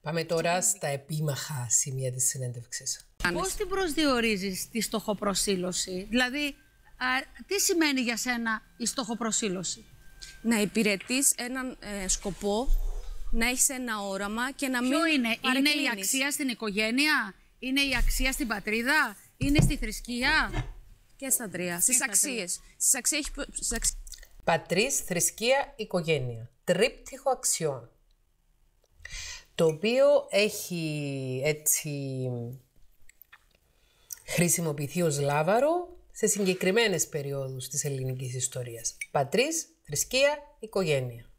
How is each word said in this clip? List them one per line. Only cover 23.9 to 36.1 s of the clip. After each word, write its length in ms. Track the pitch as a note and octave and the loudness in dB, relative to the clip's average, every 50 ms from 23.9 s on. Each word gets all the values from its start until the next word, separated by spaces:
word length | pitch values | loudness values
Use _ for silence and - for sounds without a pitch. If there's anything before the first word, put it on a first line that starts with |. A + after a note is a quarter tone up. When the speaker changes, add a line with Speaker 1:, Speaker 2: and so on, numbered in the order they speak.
| - - - - - - - _ - - - | -4 -4 -14 -14 -16 -18 -20 _ -20 -4 0
Speaker 1:
Πατρίς, 560 | - E3+ D#3+ - - F3 F3+ A3+ C#4 C4+ - | 0 0 0 0 0 0 0 2 2 0 -4
θρησκεία, 760 | - - F3 E3+ E3 - - - G#3+ A#3+ C4 C#4 - - - | -2 -2 -2 0 0 -2 -2 0 2 2 2 2 2 -4 -8
οικογένεια. 720 | - G#3+ - - F3+ D#3+ D#3+ D#3+ C#3 B2+ B2 A#2 A2 A#2 - _ _ _ | -12 -10 -4 -2 -2 2 2 0 0 0 -4 -8 -10 -12 -16 _ _ _
Τρίπτυχο 680 | - F3+ F3 A3 C4+ - - - - - C4 - C4+ | 0 2 4 2 2 0 -8 -18 -16 -18 -4 0 0
αξιών. 600 | B3+ B3+ - - - - E3 D3+ C3+ B2 A#2 - _ _ _ _ _ _ _ _ _ _ _ _ _ _ _ _ _ _ _ _ _ _ - - - - - - - - - _ _ | 0 2 0 -2 0 0 0 -2 -2 -4 -12 -18 _ _ _ _ _ _ _ _ _ _ _ _ _ _ _ _ _ _ _ _ _ _ -16 -12 -10 -10 -10 -10 -12 -14 -16 _ _
Το 100 | - E3+ | 2 4
οποίο 400 | D#3+ D#3 D3+ - A3 A#3+ C4 C#4 C#4+ D4 C#4 - - | 4 4 2 0 2 4 6 6 8 6 6 4 2
έχει, 1120 | - G3 G#3 G#3 G#3 - - - F3+ E3+ D#3+ D#3 D3+ D3+ D3 C#3+ C#3 C3+ C3 C3 B2+ B2+ C3 | 2 4 4 4 0 -4 -6 -6 -4 -4 -2 -2 -2 -2 -4 -4 -4 -4 -4 -4 -4 0 0
έτσι, 440 | D#3 D3+ D3+ D3+ - - - - D3+ C#3+ C#3 C#3 C3+ C3 C3 B2+ B2+ B2 A#2+ A#2 A#2+ B2+ C3+ _ _ _ - - - - _ - - _ _ _ _ - _ _ _ _ _ _ _ _ _ _ _ _ _ _ _ - - - | 0 0 0 0 0 0 0 -2 -4 -6 -4 -4 -4 -4 -4 -4 -4 -4 -4 -6 -10 -12 -14 _ _ _ -20 -20 -20 -20 _ -20 -20 _ _ _ _ -20 _ _ _ _ _ _ _ _ _ _ _ _ _ _ _ -16 -16 -10
χρησιμοποιηθεί 760 | - - - F3 E3+ - - E3+ D#3 C#3+ D3 D3 C3+ - F3+ | -4 0 2 2 2 2 0 0 -2 -2 -4 -6 -4 0 2
ως 180 | F3 D#3+ C#3 C#3+ | 2 2 2 2
λάβαρο 760 | C#3+ C#3 C#3+ D3+ D#3 F3 G#3 A#3+ C4+ D4+ E4+ F4+ F4+ F4 - - - _ | 0 2 2 2 4 4 4 4 4 4 2 0 -2 -6 -14 -20 -20 _